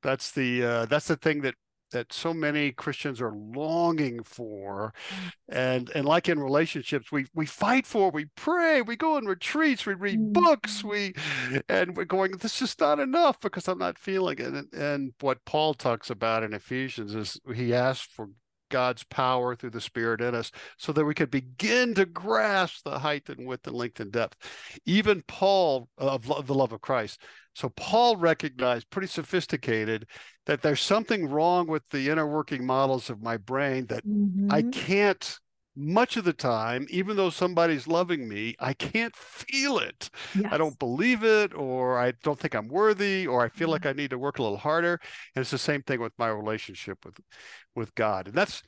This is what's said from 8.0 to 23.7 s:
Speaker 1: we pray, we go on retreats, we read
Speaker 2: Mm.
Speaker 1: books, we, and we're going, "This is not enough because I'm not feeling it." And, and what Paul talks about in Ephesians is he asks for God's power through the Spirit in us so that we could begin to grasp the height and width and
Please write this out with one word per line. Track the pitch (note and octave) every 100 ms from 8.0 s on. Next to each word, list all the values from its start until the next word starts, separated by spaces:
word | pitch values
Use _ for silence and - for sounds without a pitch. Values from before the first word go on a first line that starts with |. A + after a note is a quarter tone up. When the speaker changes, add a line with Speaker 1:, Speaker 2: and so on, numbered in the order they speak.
| G3
Speaker 1:
we | D3+ D3+ -
pray, | - F4 E4 D4+
we | A3+ A#3
go | D#4+ D4+
on | A3
retreats, | F#3 - D4 D#4 B3 -
we |
read | G3 G3+ A3
Speaker 2:
Mm. | A3
Speaker 1:
books, | G#3 F4 C#4+ - G#3
we, | G#3 G#3 G3+ F3+ D3+ C#3 B2 C3 -
and | F#3+ F#3 F3
we're | F3
going, | F#3 F#3+ F#3+
"This | A3 -
is | C4 -
not | D4+ D3
enough | C#4 C#4 E4 B3+
because | G3+ - -
I'm | F3+
not | F3+ E3+
feeling | - F#3+ F#3 C#3
it." | B2+
And, | C#3 C#3+
and | E3 C#3+ C#3+ C3+ -
what | C#3 C3+ -
Paul | D3+ D#3
talks | D3+ C3+ A#2 -
about | A2 A2+ A2+
in | A2
Ephesians | G#2+ - B2+ C3 - G#2 G#2+
is | G#2 - - A#2
he | A#2+
asks | A#2+ B2+ C3 -
for | - G#2+ G2 _ _ _
God's | C3 B2 A#2+
power | - - C3 B2+ B2 A#2+
through | B2+
the | A2+
Spirit | - - A#2 A2
in | A#2+
us | A#2+ A2+ - - -
so | -
that | D3+ D3+
we |
could | D3+ D3
begin | C3+ B2+ B2+ G#3+ A#3 B3
to | G3+ F#3
grasp | E3+ F#3 A3 G#3+ G3 F#3 -
the | - C#3
height | D3 D3 -
and | C3 B2+
width | B2+
and | -